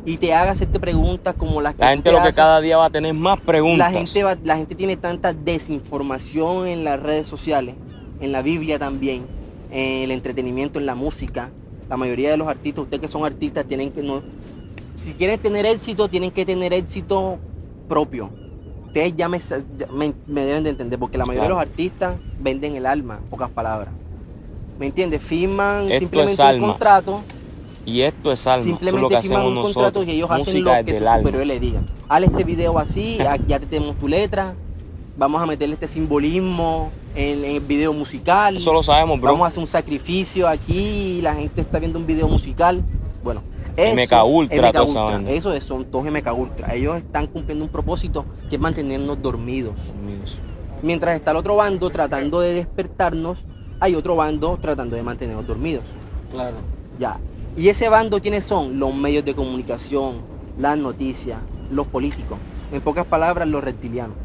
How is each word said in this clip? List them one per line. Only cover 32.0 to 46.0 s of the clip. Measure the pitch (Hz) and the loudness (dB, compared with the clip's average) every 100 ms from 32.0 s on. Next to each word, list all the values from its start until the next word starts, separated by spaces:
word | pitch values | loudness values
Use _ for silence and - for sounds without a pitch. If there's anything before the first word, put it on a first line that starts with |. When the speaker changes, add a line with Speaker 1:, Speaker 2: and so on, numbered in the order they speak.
| - | 2
Speaker 1:
Haz | 151 | 6
este | 185 185 | 6 4
video | 170 165 170 165 | 0 0 2 2
así, | 151 - 214 226 | 0 -2 -2 0
Speaker 2:
<laughs> | 139 | 0
Speaker 1:
a-, | 139 | 2
ya | - 143 | 0 0
te | 139 | 0
tenemos | 156 147 139 | -2 -2 -2
tu | 139 | 0
letra, | 170 208 196 190 185 - - - - - - | 2 2 0 -4 -6 -12 -12 -12 -14 -14 0
vamos | 139 156 | 2 2
a | 170 | 0
meterle | 143 143 | 0 -2
este | 156 160 | -2 -6
simbolismo | 160 151 147 147 180 185 175 165 160 160 - - | -4 0 2 2 2 0 0 0 0 -2 -8 -10
en, | 139 143 143 | -4 -2 -2
en | 143 143 | -2 -2
el | |
video | 139 143 156 | 0 2 2
musical. | 151 147 131 170 190 208 190 | 0 -4 -4 4 6 4 2
Speaker 2:
Eso | 170 | 4
lo | 160 | 4
sabemos, | 151 147 160 143 | 6 6 6 4
bro. | 127 | 4
Speaker 1:
Vamos | 143 | 4
a | 175 | 4
hacer | 170 | 0
un | 160 | -2
sacrificio | - - 143 - 180 180 190 175 | -2 -2 -6 -2 -2 0 2 2
aquí | 156 - 175 208 208 196 175 | 0 0 0 0 -2 -2 0
y | |
la | 165 | 0
gente | 151 147 - | 0 -2 -4
está | 156 160 | -2 -2
viendo | 165 165 | -2 -2
un | 160 | 0
video | 160 160 | 2 4
musical. | - - - 170 180 - - - - | 4 2 2 4 4 0 -2 -4 -6
Bueno, | 120 107 - - - 147 | -6 -6 -8 -10 -6 2
eso, | 208 | 4
Speaker 2:
M | 220 120 | 4 6
K | 120 | 6
Ultra, | 113 160 147 147 | 8 6 4 6
Speaker 1:
M | 120 | 6
K | 143 | 6
Ultra, | - | 4
Speaker 2:
toda | 139 107 | 2 0
esa | 104 | 0
vaina. | 101 | 0
Speaker 1:
eso | 147 190 | -2 0
es, | 147 | -4
son | - 131 127 | -4 -6 -4
todos | 131 | -4